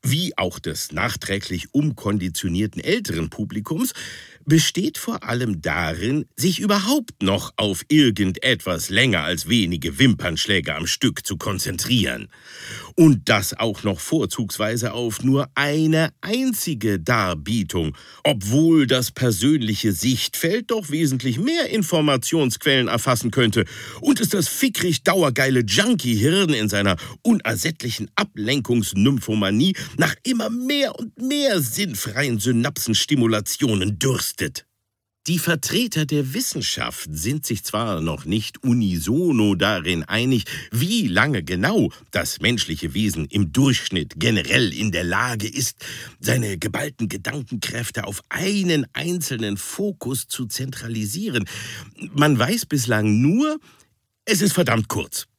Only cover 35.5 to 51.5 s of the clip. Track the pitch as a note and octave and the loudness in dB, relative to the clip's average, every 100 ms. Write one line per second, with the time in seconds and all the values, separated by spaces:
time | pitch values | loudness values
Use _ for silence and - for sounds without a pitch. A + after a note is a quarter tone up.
35.5 | E3 - D#3 B3 D#3 D3 D3+ C3 D#3+ C4 | -2 0 -2 0 -2 0 0 0 -2 -4
36.5 | D3 A#2 - - - - D#2 F2 D3+ - | -4 -4 -4 -6 -6 -10 -6 -4 -4 -4
37.5 | G#2+ - G#2+ A2+ F2 D#2+ C#2+ D2 G#2 G#2 | -6 -4 -4 -2 -2 -2 -4 -2 -2 -4
38.5 | - C3 A#2+ G#2 F2 E2+ C3 F3+ C3 G#2 | -6 0 2 2 0 0 2 2 4 4
39.5 | F#2 G2 G2+ E2 E2+ - G#2+ B2 B2+ - | 4 2 0 0 -2 0 -2 2 0 0
40.5 | - - A2+ D#3+ A#3 D3+ F2+ C3+ B2 D#2+ | -10 -6 -2 0 0 0 2 2 0 -2
41.5 | F3+ F#3 G#3+ G#2 - - - D#2+ - G#2+ | 0 2 2 0 -2 -6 -4 -4 -2 0
42.5 | A#2+ - D#2+ E2 C#2 G#2+ D#2+ D2 G#2+ F2+ | 0 -2 -4 -4 0 0 -2 -4 0 0
43.5 | D2 C3+ A#2+ - F#2 C#2+ - A#2+ G#2 D2 | 4 4 4 0 -4 -6 -2 0 0 0
44.5 | C3 A2 - A2 - F2+ F#2 B2 A#2 G#2+ | 0 0 0 -2 -2 -2 -2 -2 -4 -6
45.5 | - B2+ - - - - - A2 B2 A2 | -4 -4 -6 -14 -14 -16 -6 0 0 0
46.5 | F#2 - - D3 - G#2+ - E2 D3 A#2+ | -4 -4 -4 -6 -4 -6 -4 -6 -8 -8
47.5 | A#2 - A#2 A#2 - G2 G2 _ - F#3+ | -8 -6 -6 -6 -6 -8 -10 _ -4 0
48.5 | G3+ F3+ D#3 - - D#3 F3 D3+ A#2+ G#2+ | 0 2 0 -2 -6 -4 -4 -4 -4 -4
49.5 | G2+ - - G3+ F3 A#2+ C3 - - A#2+ | -4 -8 -4 -4 -4 -6 -6 -6 -8 -6
50.5 | - C3 C3 A#2+ A2+ G#2+ B2+ G#3+ B2 G2 | -6 -8 -8 -6 -4 -4 -4 -4 -4 -4